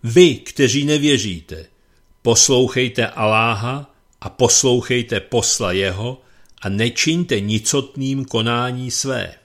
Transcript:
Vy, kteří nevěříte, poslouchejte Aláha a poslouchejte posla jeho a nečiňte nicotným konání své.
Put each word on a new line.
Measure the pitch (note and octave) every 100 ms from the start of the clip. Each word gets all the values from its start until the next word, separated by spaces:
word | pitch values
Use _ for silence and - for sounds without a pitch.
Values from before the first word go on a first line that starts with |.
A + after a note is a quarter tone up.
Vy, | A#2 A#2 F3+ C3
kteří | - - C3 C3+ C#3+
nevěříte, | D3+ D3 C3+ G2+ F2 D#2 D#2+ D#2+ _ _ _ _ _
poslouchejte | - A2+ - B2+ B2+ C3 B2+ A#2+ A#2
Aláha | - G#2+ A2 A2+ G#2+ A#2 C#3 C#3+ _ _ _
a | G2
poslouchejte | - B2 - C3 B2 - B2 A#2+ G#2+
posla | - A#2+ - - G2+
jeho | F#2 F#2+ F#2 A2+ C3 _ _ - -
a | G2+
nečiňte | G2+ A#2 A#2+ - E3 F3 A2+
nicotným | G2+ A2 - C#3+ C#3 - C3+ C3+ B2+
konání | A#2 A2+ A#2+ B2 B2+ B2+
své. | - C3+ B2+ F#2 -